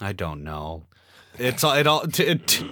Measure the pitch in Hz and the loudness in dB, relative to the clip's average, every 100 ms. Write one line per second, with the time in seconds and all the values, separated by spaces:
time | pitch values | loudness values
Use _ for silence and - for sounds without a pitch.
0 | 101 95 85 76 73 78 76 82 80 _ | -6 -4 -4 -6 -8 -8 -8 -10 -14 _
1 | _ - - - 123 123 156 143 151 151 | _ -20 -18 -4 -2 2 2 4 4 4
2 | 165 - 156 170 - - - | 2 0 2 2 2 -2 0